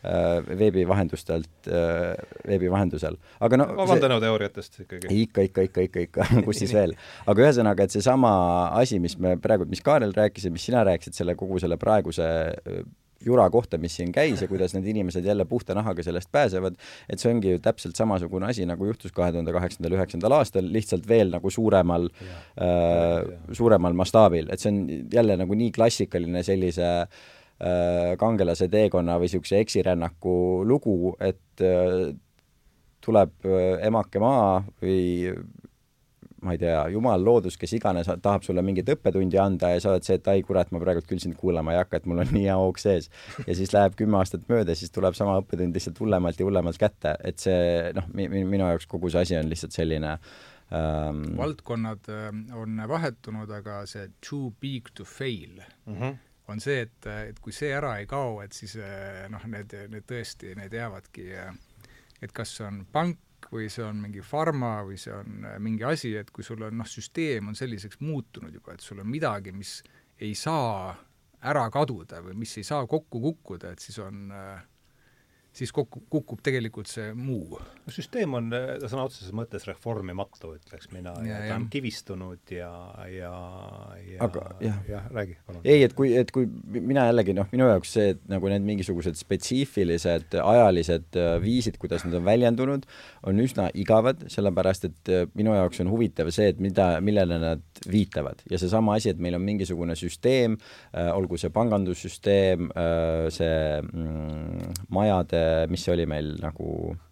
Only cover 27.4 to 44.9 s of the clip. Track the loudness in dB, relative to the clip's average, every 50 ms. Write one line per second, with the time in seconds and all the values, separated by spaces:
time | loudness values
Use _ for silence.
27.4 | -20 _ _ _ -2 0 2 2 2 2 2 2 2 0 0 2 2 2 4 4
28.4 | 2 2 2 2 0 2 4 4 4 6 4 2 2 2 2 2 2 2 0 -2
29.4 | -2 2 2 2 2 2 2 0 2 2 2 2 0 -4 -6 -4 -2 0 2 2
30.4 | 2 2 2 2 2 2 2 2 2 0 0 2 0 -2 -2 0 -2 -2 -2 -2
31.4 | _ _ _ 0 2 4 4 4 4 2 2 2 0 -2 -4 -10 _ _ _ _
32.4 | _ _ _ _ _ _ _ _ _ _ _ _ -4 4 6 6 6 6 2 -6
33.4 | -2 2 2 4 4 2 2 2 0 0 0 0 -2 0 -2 2 2 4 4 6
34.4 | 6 4 4 2 0 -4 -10 _ -2 0 2 2 2 2 0 0 -2 -4 -4 -6
35.4 | -10 -16 -18 -20 _ -20 _ _ _ _ _ _ _ _ _ _ -20 -20 -20 -10
36.4 | -4 -4 -2 0 0 0 2 2 0 0 -2 0 0 2 2 4 4 6 4 4
37.4 | 4 0 -6 -6 -8 -4 -4 -2 -2 0 0 0 0 -2 -4 0 2 2 2 2
38.4 | 0 -2 -2 0 0 0 0 0 0 0 -2 0 0 0 2 2 2 4 4 4
39.4 | 4 4 2 2 2 2 2 2 2 2 2 2 2 0 0 0 4 4 2 2
40.4 | 2 2 2 2 2 2 -2 -2 0 2 0 0 0 -2 -6 -4 -4 -6 -8 -2
41.4 | -2 0 0 0 0 2 2 2 0 0 -2 -4 -2 -2 0 0 0 2 2 2
42.4 | 2 2 2 4 2 2 0 0 2 2 2 2 0 -6 -16 -20 -18 -18 -14 -12
43.4 | -6 -4 -2 -2 -2 2 4 6 6 6 4 2 0 2 4 4 2 2 -2 -10
44.4 | -2 0 0 2 2 2 -2 -2 -4 -8